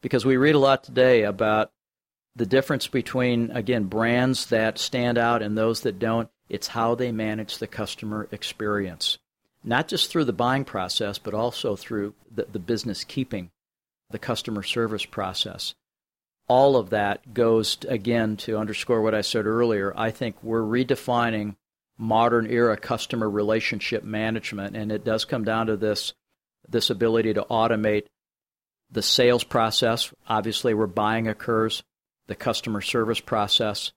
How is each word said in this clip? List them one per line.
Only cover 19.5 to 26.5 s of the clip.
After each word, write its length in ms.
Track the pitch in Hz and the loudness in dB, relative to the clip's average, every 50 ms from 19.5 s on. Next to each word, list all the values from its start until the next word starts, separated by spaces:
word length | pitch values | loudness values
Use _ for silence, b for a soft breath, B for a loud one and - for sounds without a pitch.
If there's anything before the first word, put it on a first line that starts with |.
| 110 117 120 117 110 104 98 98 - | 2 2 2 2 2 2 0 -2 -2
I 140 | 98 110 113 | -2 -4 -4
think 260 | 110 - 123 117 104 - - | -2 -4 -6 -6 -6 -8 -6
we're 180 | 113 113 113 | -2 -2 0
redefining 960 | 113 107 113 123 127 117 139 123 - - 123 120 117 117 113 107 104 104 101 _ _ _ _ _ _ _ _ | 0 0 0 0 2 2 0 -2 0 -2 0 2 2 0 0 -2 -4 -6 -8 _ _ _ _ _ _ _ _
modern 500 | _ 113 110 110 110 117 120 117 117 113 | _ -2 2 4 4 4 4 4 2 2
era 300 | 110 120 120 120 117 107 | 2 2 2 4 4 2
customer 540 | 101 - - 117 110 - - - 120 110 107 | 0 -2 -4 -4 -4 -4 -4 -4 -2 -2 0
relationship 720 | 101 104 104 101 110 113 110 - - 104 - - - 110 85 | 0 0 0 2 0 0 0 -2 -4 -4 -6 -4 -6 -6 -6
management, 720 | 98 110 107 110 110 113 113 - - - 101 98 101 98 | -6 -6 -4 -2 -2 -2 -4 -6 -8 -8 -8 -8 -8 -8
and 140 | 110 107 107 | -8 -6 -6
it 140 | 107 107 - | -6 -4 -2
does 200 | 120 110 110 - | -2 -2 -2 -2
come 200 | - - 127 110 | -2 -4 -4 -2
down 240 | 104 110 113 113 110 | -2 0 0 0 0
to 80 | 110 | -2
this, 360 | 104 107 107 104 - - - - _ _ _ _ _ _ _ | 0 0 0 0 -2 -4 -8 -10 _ _ _ _ _ _ _